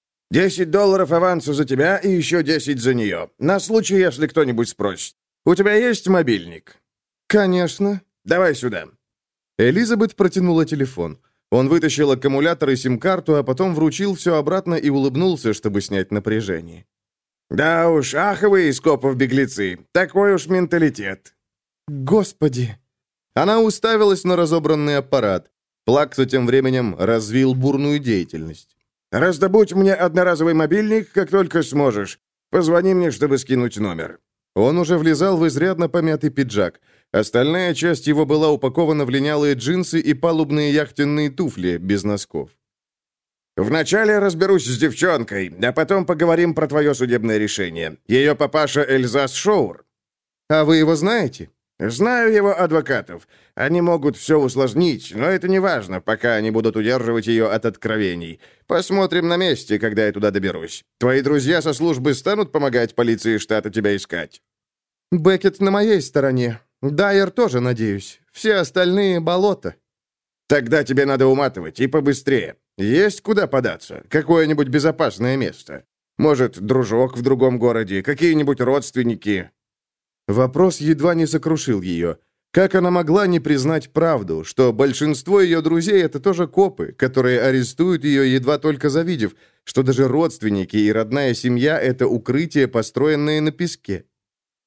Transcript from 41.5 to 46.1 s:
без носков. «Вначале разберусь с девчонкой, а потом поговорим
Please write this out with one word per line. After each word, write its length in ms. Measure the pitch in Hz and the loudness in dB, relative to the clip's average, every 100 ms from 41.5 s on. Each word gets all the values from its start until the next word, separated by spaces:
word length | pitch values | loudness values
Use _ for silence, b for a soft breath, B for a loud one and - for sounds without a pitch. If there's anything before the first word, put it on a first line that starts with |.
| - 90 85 | -2 -4 -4
без 260 | 92 101 | -2 -2
носков. 480 | 95 101 - 78 67 _ _ _ _ _ _ _ _ _ _ - | 0 -4 -6 -10 -10 _ _ _ _ _ _ _ _ _ _ -6
«Вначале 640 | 104 156 156 202 214 208 | -2 -2 0 2 2 2
разберусь 460 | 196 165 190 190 120 | 0 0 2 2 0
с 100 | 123 | -2
девчонкой, 760 | 156 113 175 156 113 101 92 85 | -2 0 0 0 -2 -6 -8 -4
а 80 | 117 | -4
потом 340 | 127 156 196 | -2 0 0
поговорим 480 | 185 | 0